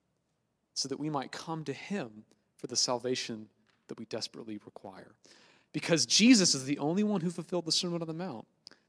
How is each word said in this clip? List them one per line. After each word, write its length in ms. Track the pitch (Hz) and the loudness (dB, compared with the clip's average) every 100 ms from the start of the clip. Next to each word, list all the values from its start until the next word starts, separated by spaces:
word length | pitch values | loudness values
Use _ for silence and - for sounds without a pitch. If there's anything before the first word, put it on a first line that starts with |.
| _ _ _ _ _ _ _ - | _ _ _ _ _ _ _ -6
so 80 | 135 | -4
that 100 | 139 | -4
we 120 | 151 | -4
might 200 | 147 120 | -4 -6
come 320 | - - 160 | -10 -8 -6
to 100 | 143 | -6
him 500 | 131 - 202 120 107 - _ _ - | -10 -6 -6 -8 -12 -20 _ _ -14
for 100 | - | -4
the 100 | 120 | -2
salvation 720 | - 123 123 127 - 110 107 _ _ _ - | 0 0 0 -2 -4 -8 -12 _ _ _ -16
that 100 | - | -14
we 80 | 113 | -10
desperately 520 | 113 - - 113 104 | -8 -8 -12 -12 -12
require. 480 | - - 101 87 - - - - - - _ | -12 -18 -18 -18 -20 -20 -20 -20 -20 -20 _
Because 340 | 151 - 165 - | -6 2 2 4
Jesus 480 | - 226 233 170 | 6 10 10 8
is 100 | 139 | 2
the 140 | 131 139 | 0 0
only 240 | 143 185 | 0 2
one 160 | 208 196 | 2 0
who 100 | 175 | -2
fulfilled 360 | 170 160 180 160 | -6 -4 -4 0
the 60 | |
Sermon 280 | - 180 170 | -2 0 -4
on 80 | 160 | -6
the 60 | |
Mount, 320 | 160 185 113 - _ - - | -6 -8 -10 -14 _ -20 -20